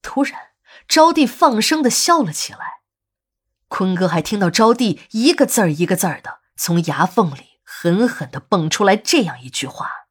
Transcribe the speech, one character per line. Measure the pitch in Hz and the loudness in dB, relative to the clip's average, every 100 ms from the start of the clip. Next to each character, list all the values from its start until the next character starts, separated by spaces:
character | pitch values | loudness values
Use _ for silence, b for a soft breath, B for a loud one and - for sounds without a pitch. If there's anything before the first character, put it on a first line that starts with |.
突 | - - | -6 -4
然 | 285 - - _ b b b | -4 -6 -20 _ b b b
招 | 311 320 | 4 4
娣 | 320 262 | 4 0
放 | - 311 220 | 2 2 2
声 | 214 311 | 0 0
的 | 247 | 0
笑 | - - 339 | 0 2 2
了 | 190 | 0
起 | 151 - | -4 -10
来。 | - - - _ _ _ _ _ _ _ _ _ | -12 -16 -16 _ _ _ _ _ _ _ _ _
坤 | - 190 | -4 -2
哥 | 180 185 | 0 0
还 | 160 | 0
听 | - 208 | -2 -2
到 | 175 | 0
招 | - 226 | 2 2
娣 | 233 233 - B | 4 0 -2 B
一 | 220 269 | 0 2
个 | - | 2
字 | 269 - | 0 2
儿 | 180 | 0
一 | 147 | 0
个 | 175 180 | -2 0
字 | 180 | -2
儿 | 143 | -6
的 | - - _ | -14 -18 _
从 | - - 170 | -10 -2 0
牙 | 165 139 | 0 -2
缝 | 180 - 180 | 0 0 -2
里 | 135 _ _ | -4 _ _
狠 | _ - 170 180 240 | _ -4 -2 2 0
狠 | - 143 | -2 -12
地 | 139 | -12
蹦 | _ 196 160 | _ 0 0
出 | - | 2
来 | 202 | 2
这 | 208 - 330 | 2 2 0
样 | 175 127 | 0 -6
一 | 127 | -12
句 | - 127 | -10 -10
话 | - - - _ | -10 -12 -12 _